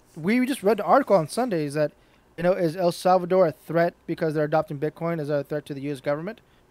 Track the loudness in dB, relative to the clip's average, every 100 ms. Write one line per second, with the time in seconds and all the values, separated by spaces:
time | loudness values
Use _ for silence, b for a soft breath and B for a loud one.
0 | _ -6 0 0 0 0 0 0 4 4
1 | 4 2 2 -4 -2 -2 -2 -2 -2 -4
2 | _ _ _ -2 0 2 0 0 0 2
3 | 2 2 4 4 4 0 -4 0 0 -2
4 | -8 -4 -2 0 0 0 -2 -4 -6 -6
5 | -6 -4 -4 -4 -4 -8 -8 -10 -8 -6
6 | -4 -4 -6 -12 _ _ _